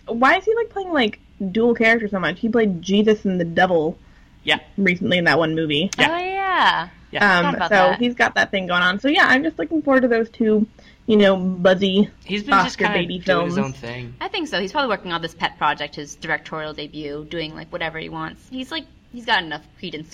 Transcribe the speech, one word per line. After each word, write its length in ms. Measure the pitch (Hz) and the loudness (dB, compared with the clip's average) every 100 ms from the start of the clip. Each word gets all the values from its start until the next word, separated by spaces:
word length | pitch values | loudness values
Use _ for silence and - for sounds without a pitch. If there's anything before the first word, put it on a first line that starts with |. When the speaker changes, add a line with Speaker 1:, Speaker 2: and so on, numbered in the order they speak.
| - | -8
Speaker 1:
why 300 | 233 262 359 | 0 2 2
is 60 | 392 | 2
he, 80 | |
like, 160 | 453 453 | -2 -2
playing, 200 | 392 370 | -6 -4
like, 260 | 311 220 - - - 196 | 0 0 -4 -18 -8 -4
dual 240 | 202 233 | 2 2
characters 380 | 233 226 233 208 | 4 4 2 0
so 60 | 202 | -2
much? 220 | 165 175 | -2 -2
He 80 | 226 | 0
played 320 | 233 220 175 | 2 2 0
Jesus 440 | 180 202 214 214 208 | 0 2 4 2 2
and 120 | 180 | -2
the 60 | |
devil 540 | 170 170 185 175 156 175 - - - - | -2 0 2 2 0 -4 -14 -20 -20 -10
Speaker 2:
Yeah. 160 | - 151 - - | -2 -2 -2 -2
Speaker 1:
recently 400 | 190 175 - 180 | 0 0 0 0
in 60 | |
that 140 | 165 143 | 2 2
one 160 | 160 | 2
movie. 360 | 160 160 147 190 - | 0 -2 0 -2 0
Speaker 2:
Yeah. 100 | 285 | 0
Speaker 3:
Oh, 60 | 339 | 0
yeah. 640 | 370 381 392 349 214 165 170 - - | -4 -4 -2 2 2 0 -4 -12 -8
Speaker 2:
Yeah. 280 | - 202 180 | 0 2 4
Speaker 1:
Um, 40 | 175 | 2
Speaker 3:
Forgot 20 | 180 | 0
about 120 | 175 | 2
Speaker 1:
so 220 | 202 185 | 4 4
Speaker 3:
that. 80 | 185 | 2
Speaker 1:
he's 140 | 247 | -2
got 220 | 240 226 202 | 0 0 0
that 140 | 190 | -2
thing 180 | 202 185 | -2 -2
going 120 | 175 | 0
on. 200 | 180 196 | 0 0
So, 80 | 269 | 0
yeah, 180 | 339 330 | 2 4
I'm 160 | 254 | 2
just 160 | 320 - | 0 -4
looking 240 | 320 320 | -4 -2
forward 180 | 285 262 | 2 2
to 60 | 247 | 4
those 220 | 233 226 | 2 0
two, 360 | - 220 214 220 - - - - | 0 2 2 0 -6 -20 -12 2
you 100 | 214 | 4
know, 180 | 202 190 | 6 4
buzzy 720 | 185 185 185 185 196 190 208 - | 0 2 4 4 2 2 2 -2
Speaker 2:
He's 180 | - 202 | -8 -6
been 120 | 208 | 0
just 120 | 196 180 | 2 2
Speaker 1:
Oscar 160 | - | 0
Speaker 2:
kinda 140 | 202 185 | 0 0
Speaker 1:
baby 140 | 175 180 | -2 -4
Speaker 2:
doing 40 | |
Speaker 1:
films. 320 | 190 175 175 175 | 0 0 0 -2
Speaker 2:
his 80 | 135 | -4
own 60 | |
thing. 400 | 127 117 123 120 127 | -6 -10 -10 -12 -10
Speaker 3:
I 80 | 359 | -8
think 200 | 415 302 | -6 -4
so. 100 | 180 | -4
He's 120 | 190 | -4
probably 160 | 302 269 | -2 -2
working 240 | 202 185 | -2 -4
on 80 | 170 | -6
this 140 | 160 | -6
pet 240 | - 175 - | -6 -6 -2
project, 380 | 151 147 147 - | -2 -2 -6 -10
his 180 | 143 - | -14 -12
directorial 560 | 160 151 156 160 151 | -6 -6 -6 -10 -10
debut, 540 | 147 147 151 151 147 151 | -10 -12 -10 -10 -10 -10
doing, 260 | 170 156 | -8 -8
like, 160 | 160 160 | -10 -12
whatever 280 | 180 160 160 | -8 -8 -8
he 100 | 165 | -10
wants. 320 | 160 160 - - | -10 -10 -12 -14
He's, 200 | 254 254 | -12 -10
like, 140 | 330 - - _ | -10 -12 -20 _
he's 140 | 240 233 | -12 -2
got 160 | 208 | -2
enough 200 | 165 151 - - | -2 -10 -14 -14
credence 300 | 180 156 160 | -12 -12 -12